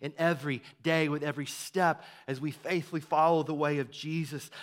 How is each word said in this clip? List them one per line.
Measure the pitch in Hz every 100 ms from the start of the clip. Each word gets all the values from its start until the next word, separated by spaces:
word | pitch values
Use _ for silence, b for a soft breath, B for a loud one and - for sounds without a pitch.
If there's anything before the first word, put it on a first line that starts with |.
and | 147 151
every | 165 156 147 123 B B
day | 165 160 156
with | 147
every | 147 143 139
step | - - 185 175 151 B B B
as | 131
we | 151
faithfully | - - 180 - 165
follow | - 156 165 165
the | 147
way | 147 147 143
of | 117
Jesus, | - 151 165 143 143 - B